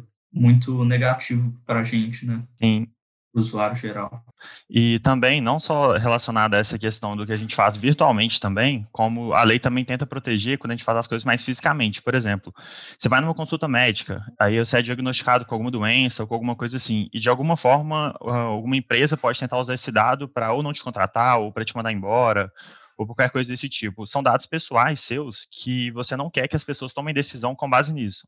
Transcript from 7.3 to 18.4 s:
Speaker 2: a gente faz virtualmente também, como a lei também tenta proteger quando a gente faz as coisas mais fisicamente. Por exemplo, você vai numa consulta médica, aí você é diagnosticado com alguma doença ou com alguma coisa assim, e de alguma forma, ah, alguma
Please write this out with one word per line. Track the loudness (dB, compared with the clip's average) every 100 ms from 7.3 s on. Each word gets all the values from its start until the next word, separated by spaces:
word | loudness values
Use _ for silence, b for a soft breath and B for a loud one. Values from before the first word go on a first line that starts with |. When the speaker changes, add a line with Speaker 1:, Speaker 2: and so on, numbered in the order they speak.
Speaker 2:
a | -6
gente | -4 2
faz | 2 2
virtualmente | 2 4 4 4 2 0
também, | -2 0 0 0 -6
como | -2 -2 -2 0
a | 4
lei | 4 4
também | 2 -2 -2
tenta | -4
proteger | -6 -6 -4 -2 -2 -4
quando | -4
a | -6
gente | -2
faz | 0
as | 0
coisas | -4
mais | -6 -8
fisicamente. | -6 -4 -2 0 -2 -2
Por | -2 0
exemplo, | 0 -2 -6 -20 B B B B
você | 0
vai | 2
numa | 0 -4
consulta | -6 -4 0
médica, | 2 2 2 -6 -10 -8 0
aí | 2 2
você | 2 0
é |
diagnosticado | 0 -2 -4 -2 2 2 2
com |
alguma | -6 -4
doença | -2 2 2 2 -2
ou | -6
com |
alguma | -4 -4 -4
coisa | -6 -6
assim, | -4 -2 -2
e | -2
de | 0
alguma | 2 2 0
forma, | 4 2 2 -2 -4 -4
ah, | -4
alguma | -2